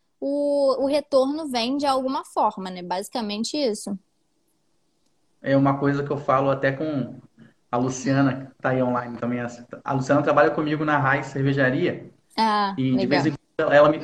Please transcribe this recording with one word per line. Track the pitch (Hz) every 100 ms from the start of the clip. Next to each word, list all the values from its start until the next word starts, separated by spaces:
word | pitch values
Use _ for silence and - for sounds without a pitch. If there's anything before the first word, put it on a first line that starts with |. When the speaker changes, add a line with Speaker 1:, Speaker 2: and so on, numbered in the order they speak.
| _ _
Speaker 1:
o, | 269 285 285 285 277 262
o | 269
retorno | 294 285 269 262 302 311
vem | 247 226 277
de | 285
alguma | 269 262 285
forma, | 359 - 226 208 190
né? | 185
Basicamente | 175 180 202 262 214 208 233 302
isso. | 269 208 - 202 - _ _ _ _ _ _ _ _ _ _ _ _ _
Speaker 2:
É | 135 139
uma | 139 139
coisa | 143 143
que | 143
eu | 143
falo | - 135 139
até | 131 135
com | 135 156 147 113 - - _ - _ _
a | 123
Luciana, | 131 127 127 135 139 131 - -
que |
tá | 139
aí | 127
online | 127 123 120 117
também. | 120 123 120 - - -
A | -
Luciana | 135 131 147
trabalha | 147 143 147
comigo | - 151 151
na | 151 147
Raiz | 139 139 143
Cervejaria. | 139 135 139 127 131 170 - - - _ -
Speaker 1:
Ah, | 226 208 202 190
Speaker 2:
E | 131
de | 127
Speaker 1:
legal. | 120 139
Speaker 2:
vez | 156
em | 143 _ -
quando | 151
ela | 143 151
me | 156